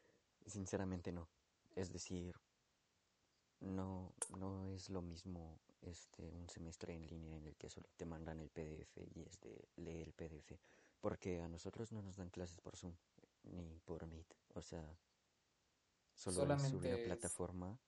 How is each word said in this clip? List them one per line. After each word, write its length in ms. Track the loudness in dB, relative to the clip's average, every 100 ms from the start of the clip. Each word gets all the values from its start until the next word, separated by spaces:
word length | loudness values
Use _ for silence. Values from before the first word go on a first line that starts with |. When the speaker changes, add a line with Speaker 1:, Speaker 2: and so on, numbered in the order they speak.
| -20 -20 _ _ -6
Speaker 1:
Sinceramente 640 | -2 2 4 4 2 2
no. 160 | -2 -4 _ _ _ -6
Es 180 | 0 0
decir, 440 | 0 0 0 0 -4 _ _ _ _ _ _ _ _ _ _ _ -6
no, 520 | 0 2 2 2 -2 -4 -4 0
no 280 | 0 0 0
es 240 | -2 -2
lo 120 | 0
mismo, 580 | 0 -4 -4 -4 -4 -10 _ -12
este, 500 | -8 -8 -10 -10 -6
un 180 | -6 -6
semestre 460 | -4 -4 -4 -4
en 120 | -4 -4
línea 300 | -4 -4 -6
en 100 | -8
el 100 | -8
que 140 | -8
solo 180 | -8 -12 -6
te 80 |
mandan 360 | -4 -2 -2 -2
el 100 | -4
P 140 | -4
D 180 | -4 -4
F 200 | -8 -8 -8
y 80 | -8
es 180 | -10 -10
de 280 | -10 -10 -12 -6
leer 320 | -4 -2 -2
el 40 |
P 140 | -4 -6
D 100 | -6
F, 220 | -8 -12 -14 -20 -20 2
porque 400 | 2 4 2 2
a 80 | 2
nosotros 440 | -2 -4 -2 -2
no 100 | -2
nos 140 | -2 -2
dan 140 | -4
clases 300 | 0 -2 -2
por 160 | -8 -6
Zoom 200 | -4 -6 _ -20 -20 _
ni 340 | -8 -4 -4 -6
por 260 | -2 -2 -2
Meet. 280 | -6 -10 -16 _
O 60 | -8
sea, 220 | -4 -4 -4 -8 _ _ _ _ _ _ _ _ _ _ _
solo 380 | -4 4 8 10
es 100 | 10
subir 280 | 8 6 6
Speaker 2:
Solamente 20 |
Speaker 1:
a 40 | 6
Speaker 2:
es 80 |
Speaker 1:
plataforma, 760 | 4 2 2 2 0 2 -2 -2